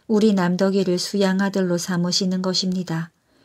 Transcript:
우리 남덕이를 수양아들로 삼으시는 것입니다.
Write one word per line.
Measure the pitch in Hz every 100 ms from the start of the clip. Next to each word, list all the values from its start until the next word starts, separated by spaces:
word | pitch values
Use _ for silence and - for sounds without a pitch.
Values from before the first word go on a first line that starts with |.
| -
우리 | 214 220
남덕이를 | 196 175 180 196 196 190 180
수양아들로 | - 202 190 190 196 196 185 175
삼으시는 | 170 180 175 180 185 185
것입니다. | 185 175 190 185 180 160 165 _ _ _